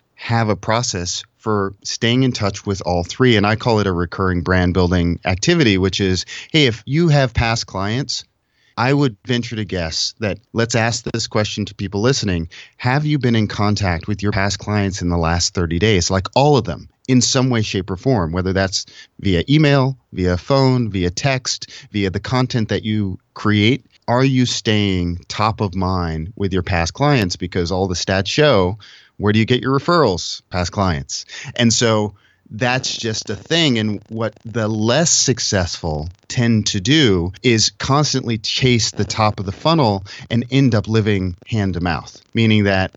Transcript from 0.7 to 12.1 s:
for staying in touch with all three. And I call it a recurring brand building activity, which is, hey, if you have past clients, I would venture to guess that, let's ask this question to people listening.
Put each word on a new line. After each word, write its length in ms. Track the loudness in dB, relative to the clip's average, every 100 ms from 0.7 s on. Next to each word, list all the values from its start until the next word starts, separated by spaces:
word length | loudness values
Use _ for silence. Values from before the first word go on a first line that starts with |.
| -2 -2 -4 -6 -8 -12 _
for 380 | -4 -2 -2 -8
staying 400 | -12 -4 0 2
in 80 | 0
touch 340 | 0 -4 -4 -6
with 160 | -4 -2
all 160 | -2
three. 340 | -4 2 4 4
And 80 | 2
I 100 | 0
call 240 | 2 2
it 60 | 2
a 80 |
recurring 480 | 0 -2 -2 -2 0
brand 320 | 2 2 2
building 460 | 2 2 2 2 0 -2
activity, 520 | -2 0 2 4 4
which 240 | 2 0
is, 240 | 0 -2 -4 -14 -2
hey, 140 | 2 2
if 160 | 0 -4
you 220 | 0 4
have 260 | 4 2 0
past 320 | 0 0 -4
clients, 560 | -6 -4 -4 -4 -8 -10 _ _ _ _ -4
I 160 | 0
would 240 | 2 0 -2 -4
venture 280 | -4 -2 -6
to 80 |
guess 520 | -6 -4 -4 -4 -6 -4
that, 200 | -6 -6 _
let's 200 | -2 0
ask 300 | 0 0 -2
this 240 | -6 -6 -4
question 380 | -2 -2 -4 -8
to 100 | -6
people 260 | -6 0
listening. 480 | 0